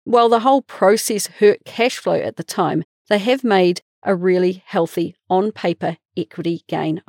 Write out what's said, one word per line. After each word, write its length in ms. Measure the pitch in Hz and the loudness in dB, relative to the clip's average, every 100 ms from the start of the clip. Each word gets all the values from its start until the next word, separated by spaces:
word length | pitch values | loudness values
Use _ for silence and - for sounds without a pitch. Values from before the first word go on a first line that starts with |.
while 240 | - 233 233 | -2 2 4
the 120 | 226 | 2
whole 220 | 247 269 | 2 0
process 640 | - - 185 214 - 208 - | 0 0 2 2 0 -6 -6
hurt 380 | - 208 - | 2 2 2
cash 340 | - - 240 - | -2 -2 -2 -2
flow 160 | - | -2
at 220 | 165 110 - | -2 -4 -8
the 80 | |
time, 400 | - - 160 151 - _ - | -10 -4 -2 -2 -6 _ -2
they 100 | 208 | -2
have 240 | 208 269 | 0 0
made 380 | 240 196 180 180 _ _ | 2 2 2 0 _ _
a 100 | - | -4
really 480 | 185 180 180 180 185 | -2 2 2 2 -2
healthy 520 | - 196 165 - 170 - - | -6 -2 -2 -2 -6 -6 -4
on-paper 680 | 185 214 - 175 170 170 165 _ - | -2 -2 -4 -4 -4 -6 -8 _ -10
equity 460 | - - 170 170 - | -10 -6 -6 -6 -6
gain 340 | 160 156 160 | -6 -4 -6